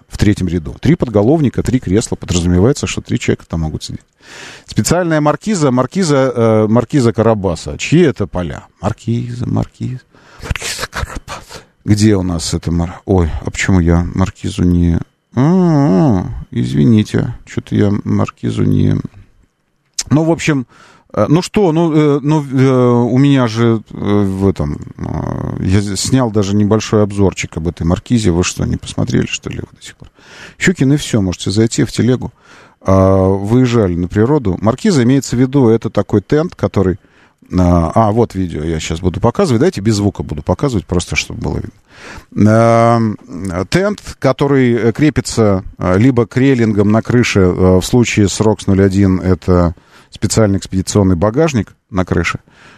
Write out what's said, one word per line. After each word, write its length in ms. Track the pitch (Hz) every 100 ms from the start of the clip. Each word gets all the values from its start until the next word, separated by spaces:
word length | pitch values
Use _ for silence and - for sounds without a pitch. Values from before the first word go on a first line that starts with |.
| _
в 120 | -
третьем 280 | 98 101 90
ряду. 280 | 87 71 -
Три 140 | 123
подголовника, 680 | - 123 104 107 165 131 -
три 160 | - 127
кресла. 360 | - 104 - 92
Подразумевается, 720 | - 87 87 90 113 147 92
что 160 | -
три 160 | - 113
человека 300 | - 113 -
там 140 | 82
могут 220 | 80 85
сидеть. 200 | - - _ _ - - - - -
Специальная 540 | - 208 175 170 156
маркиза, 500 | 147 147 208 190 147
маркиза, 600 | 123 127 190 165 139 131 120
э, 320 | 113 107 110
маркиза 440 | 117 117 151 117
Карабаса. 680 | 107 110 107 92 82 - 71
Чьи 240 | - 156
это 240 | 156 - 98
поля? 380 | 90 82 - - _
Маркиза, 680 | 85 - - 117 120 120 113
маркиза. 520 | 107 117 - 117 127 - _ - -
Маркиза 440 | - - - - -
Карабаса. 760 | - - - - - - - - _
Где 320 | - 104 107 98
у 60 |
нас 320 | 90 82 -
это 180 | 85 80
мар-, 300 | 85 85 - -
ой, 260 | 92 80 -
а 80 | -
почему 300 | - - 95
я 260 | 85 85 87
маркизу 500 | - 92 - 98 92
не, 340 | 90 87 87 85
а, 20 | - _ _ 120
а, 920 | 147 185 175 147 143 185 156 92 92 - -
извините, 840 | 120 123 139 135 110 104 113 117 - -
что-то 260 | 117 -
я 180 | 107 104 104
маркизу 640 | 107 104 104 - 117 110 101
не, 320 | 101 101 104 - - - _ _ _ _ _ _ - -
ну, 120 | 143
в 60 | 160
общем, 380 | 165 - 139 117 _ - _ _
Э, 120 | - 107
ну 140 | 165
что, 300 | - 208 185
ну, 200 | 156 170
э, 260 | 151 151 143
ну, 220 | 143 156
э, 480 | 139 131 131 127 123 120 120
у 60 | 127
меня 300 | 143 135 117
же, 340 | 113 117 113 -
э, 40 | -
в 520 | 101 101 98 95 98
этом, 300 | 80 73 73 - -
э, 680 | - - 50 - 50 - 92
я 160 | 101
з-, 160 | 101 95
снял 340 | - 131 120
даже 240 | 104 98 104
небольшой 480 | 104 110 - 110
обзорчик 540 | 101 101 95 - - 82
об 100 | 82
этой 160 | - 80
маркизе. 460 | 90 - 120 107
Вы 120 | 85
что, 220 | 87 - 82
не 120 | 82
посмотрели, 480 | - - 104 - -
что 240 | - -
ли, 80 | -
вы 180 | - -
до 60 | -
сих 100 | -
пор? 140 | - _ - - - -
Щукин 360 | - 190 135
и 40 | 147
всё, 240 | - 113
можете 300 | 92 82 -
зайти 320 | 101 117 -
в 80 | 120
телегу. 400 | - 113 127 - - _ - - _
А, 460 | - 95 95 95 95
выезжали 680 | 98 101 123 127 117 95 87
на 120 | 87
природу. 500 | 104 117 151 101 87
Маркиза 420 | 104 127 220 147
имеется 320 | 117 139 - 120
в 40 |
виду, 280 | 131 143 117
это 220 | 113 110
такой 320 | - - 104
тент, 340 | - 151 170 -
который, 420 | 101 104 92 92 _ _ _ _ _
а, 400 | 90 87 87 82
а, 180 | 110 107
вот 240 | 113 107 95
видео 280 | 90 76
я 160 | 80 80
щас 200 | - 82
буду 180 | 90 82
показывать. 400 | 117 - 185 113
Давайте 220 | 180 107
без 140 | 104 101
звука 280 | 101 -
буду 200 | 69 73
показывать, 420 | - 92 143 104 -
просто 300 | 87 - 73
чтобы 240 | - 120
было 140 | - -
видно. 920 | - - _ - - - - - 107
А, 500 | 113 117 117 117 117 110 - - 85 95 87 92
тент, 320 | 175 202 202 - -
который, 540 | 135 - 143 139 123 117
э, 160 | 113
крепится, 720 | 120 151 131 - - 104 95 - -
э, 200 | 90 92
либо 280 | 131 120 113
к 120 | 127
рейлингам 520 | 135 123 113 101 104
на 100 | 110
крыше, 400 | - 123 113 101
э, 380 | 92 - 92 92
в 40 | -
случае 440 | 123 113 - 98
с 100 | -
Рокс 260 | 107 101 -
ноль 140 | 95
один 360 | 98 95 98 92
это 540 | 90 87 - 90 87 - _ - _
специальный 480 | - 107 113 107 98
экспедиционный 580 | - 95 - 104 95 87
багажник 580 | 104 123 160 123 90 _ _
на 140 | 92 90
крыше. 340 | 90 - - _ _ -